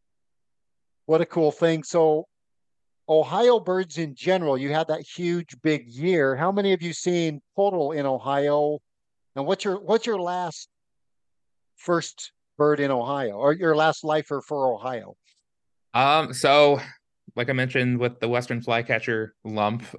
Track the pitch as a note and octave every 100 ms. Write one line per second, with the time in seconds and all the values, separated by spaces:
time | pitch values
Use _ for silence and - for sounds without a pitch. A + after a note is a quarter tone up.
0 | _ _ _ _ _ _ _ _ _ _
1 | - D#3+ E3+ F3 D3+ - E3 D#3+ - F3
2 | D#3+ D3+ - _ _ _ _ _ _ _
3 | - D#3 C3+ F3+ A#3+ A3+ F3 F#3 F3 D3
4 | D#3 B2+ F3+ F#3 D#3 C3 C#3 D3+ D#3+ D#3
5 | - - F3 F3 E3 C3 D#3 D3 A#2+ A#2+
6 | E3+ F3 C3+ C3 F3 G3 G3 F3+ E3+ -
7 | F3+ F3 E3 D3 - - G3+ F#3 C#3+ D#3
8 | C#3 B2+ B2+ C#3 C#3+ D3 D3 D3+ _ _
9 | _ _ _ C#3 C#3+ F#3+ G#3 F#3+ F3+ A3
10 | A#3+ G3+ F3 F3+ F3 - - _ _ _
11 | _ _ _ _ _ _ _ _ - E3+
12 | - - - _ _ - D3 D3 C#3 C3
13 | A#2+ C#3+ A#2+ G2+ C#3 E3 E3+ D3+ D#3 -
14 | D#3 D#3 - C#3 - D3 C3 G#2+ B2 A#2+
15 | F#2+ G2 _ _ _ _ _ _ _ A#2
16 | C#3 D#3 D3 B2+ C#3+ C#3+ D3 C3+ - -
17 | _ _ - - A#2+ C3 B2+ C3 B2 A#2+
18 | B2 B2 A#2 A#2+ A#2+ A#2+ A#2+ A#2 A#2 A2+
19 | - A2 A2 _ A2 G#2+ G#2 A#2 -